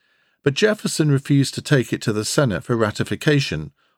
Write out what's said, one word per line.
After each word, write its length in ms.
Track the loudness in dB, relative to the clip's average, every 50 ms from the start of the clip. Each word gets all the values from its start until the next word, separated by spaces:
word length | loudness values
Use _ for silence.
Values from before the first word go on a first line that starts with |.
| _ _ _ _ _ _ _ _ _
but 100 | -4 0
Jefferson 560 | 2 0 0 0 -2 -4 -6 -2 0 2 2
refused 440 | 2 2 2 2 2 2 2 0 -2
to 80 | -8
take 320 | -2 2 2 2 2 0 -4
it 80 | -4
to 100 | -2 -4
the 140 | -2 -2 -4
Senate 400 | -2 0 2 2 2 0 -2 -2
for 100 | -2 0
ratification 960 | 0 0 0 0 -2 -4 -4 -4 -2 0 2 2 2 2 -2 -4 -6 -8 -10 -14 _ _ _ _